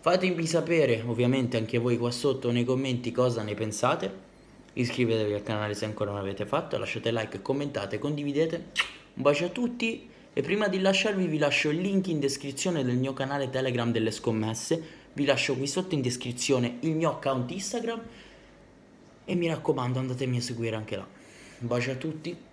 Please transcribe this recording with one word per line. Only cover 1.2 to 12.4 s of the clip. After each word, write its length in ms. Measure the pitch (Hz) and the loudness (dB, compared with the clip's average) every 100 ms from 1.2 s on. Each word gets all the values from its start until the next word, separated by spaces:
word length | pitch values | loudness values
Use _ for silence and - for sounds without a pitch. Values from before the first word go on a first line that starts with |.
| 123 135 123 117 | 4 4 2 0
anche 220 | 110 120 | 0 0
voi 200 | 120 120 | 2 2
qua 140 | 120 | 0
sotto 400 | 120 143 131 123 | 0 0 2 2
nei 140 | 120 120 | 2 2
commenti 480 | 131 135 120 123 | 0 0 -2 -2
cosa 300 | 117 127 113 | 2 2 2
ne 100 | 107 | -4
pensate. 800 | 104 110 104 123 170 190 - - - - - - | -4 -4 0 2 2 -2 -8 -16 -20 -20 -20 -12
Iscrivetevi 600 | - 120 - 120 110 107 | -2 -2 2 2 4 2
al 100 | 104 | 0
canale 300 | 101 107 107 | -2 -2 -2
se 120 | 104 107 | -2 -4
ancora 260 | 104 104 | -2 -4
non 80 | 101 | -2
l'avete 260 | 98 98 104 | -4 -4 -2
fatto, 320 | 147 165 - | -2 -2 -4
lasciate 360 | 101 117 113 | -4 -4 -2
like, 280 | 113 110 104 | -2 -4 -8
commentate, 560 | - 135 147 110 98 110 | -2 -2 -2 -4 -4 -4
condividete. 760 | 147 147 143 143 160 165 - - - - - | -4 -4 -2 0 0 -2 -6 -6 -6 -6 -20
Un 100 | - | 2
bacio 220 | 139 147 175 | 4 4 2
a 40 | |
tutti 600 | 175 240 - 226 226 - - - | 0 -2 0 -2 -2 -10 -20 -8
e 80 | - | -4
prima 260 | 131 202 208 | 0 2 2
di 140 | 190 | 2
lasciarvi 460 | 190 190 202 196 180 | 4 4 2 2 0
vi 100 | 156 | 2
lascio 320 | 147 - 151 | 2 2 2
il 100 | 156 | 2
link 280 | 190 196 185 | 2 2 2
in 120 | 156 | 0
descrizione 640 | 139 135 | 0 -2